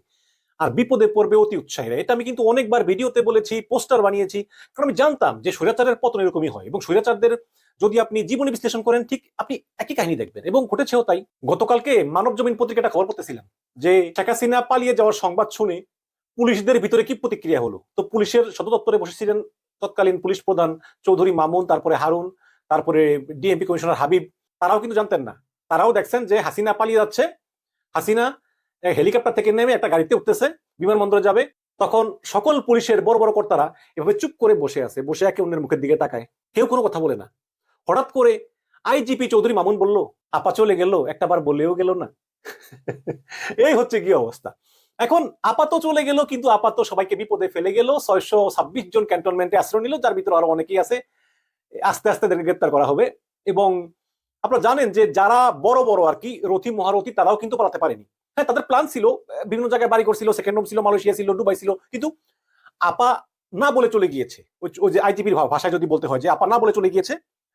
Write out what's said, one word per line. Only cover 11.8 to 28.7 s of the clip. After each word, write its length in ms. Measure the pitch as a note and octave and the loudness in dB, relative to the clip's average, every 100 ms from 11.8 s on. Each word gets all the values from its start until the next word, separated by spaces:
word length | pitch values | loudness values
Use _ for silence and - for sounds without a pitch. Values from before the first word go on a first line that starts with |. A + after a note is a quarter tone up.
| C4 A#3 | 2 0
মানব 320 | C#3+ E3 A#3 G#3+ | 2 0 -2 0
জমিন 200 | A#3+ A#3 | -2 -2
পত্রিকাটা 340 | A#3 A3+ - | -2 -2 0
খবর 180 | E3+ F#3+ | 0 -2
পড়তেছিলাম 380 | - D3 A#2 _ _ _ B2+ | -4 -10 -14 _ _ _ -4
যে 380 | D#3+ F#3 E3+ F3+ | 4 4 4 -2
শেখ 120 | A#3 | -2
হাসিনা 320 | A#3 A#3+ B3 | 0 2 0
পালিয়ে 320 | A#3+ B3+ B3 | 2 0 2
যাওয়ার 200 | G#3+ G#3+ | 2 2
সংবাদ 340 | G#3 F#3 F3+ G#3+ | 2 -2 -2 -2
শুনে 320 | - G#3 F3 - _ _ _ _ - | -2 -4 -4 -10 _ _ _ _ -2
পুলিশদের 440 | A#3+ G#3+ G#3 B3+ | 0 2 2 2
ভিতরে 240 | G3 A3+ | 2 0
কি 100 | A3 | 0
প্রতিক্রিয়া 480 | C4+ A#3 G#3 E3 C#3 | -4 -6 -6 0 0
হলো। 160 | A#2 G2+ _ - | 0 -6 _ -6
তো 80 | |
পুলিশের 420 | F#3 A3 G#3 A#3+ A3+ | -4 -2 2 2 0
সদর 200 | - A3 | -2 -2
দপ্তরে 260 | A#3 A3+ G#3 | -2 0 -2
বসেছিলেন 400 | E3+ - G#3 G#3 G#3+ _ _ - | -2 -6 -2 -2 -4 _ _ -12
তৎকালীন 400 | G3+ - F#3+ F3+ | -8 0 0 0
পুলিশ 220 | F#3 F#3+ | -2 -4
প্রধান 360 | - E3+ E3 D#3+ - _ | -2 0 0 -2 -14 _
চৌধুরী 280 | - F#3 F#3 | 0 2 4
মামুন, 340 | E3 D#3 F3+ F3+ | 2 2 0 0
তারপরে 300 | D#3+ E3 C#3 | 0 0 0
হারুন, 360 | D3+ E3+ F3+ _ _ _ - | 0 -2 -4 _ _ _ -2
তারপরে 480 | D3+ D3+ D#3 D#3 D3 | -2 2 2 2 2
ডিএমপি 480 | C3+ D3 F#3+ F3 F#3 | -4 -6 -2 -2 -2
কমিশনার 300 | E3+ E3 D3 | -2 -2 -2
হাবিব, 280 | C#3+ F3+ - _ _ - | 2 0 -2 _ _ -4
তারাও 200 | F3+ G#3+ | 0 0
কিন্তু 160 | A#3 G#3+ | 0 -4
জানতেন 260 | G#3 F3 | -2 -4
না। 220 | A#2 - _ _ - | -4 -14 _ _ -4
তারাও 240 | D#3+ D#3 | 0 2
দেখছেন 320 | G3+ G3+ B3 G3+ | 2 0 -4 0
যে 140 | G#3 | 0
হাসিনা 340 | D#3 - G#3+ | 0 -2 -2
পালিয়ে 240 | G#3 A3+ A3 | 0 0 2
যাচ্ছে, 260 | G#3+ - E4 - _ _ _ _ _ D#3+ | 0 0 -2 -4 _ _ _ _ _ -6
হাসিনা, 460 | G3+ A3+ B3 C#4 _ _ _ | 0 0 0 -4 _ _ _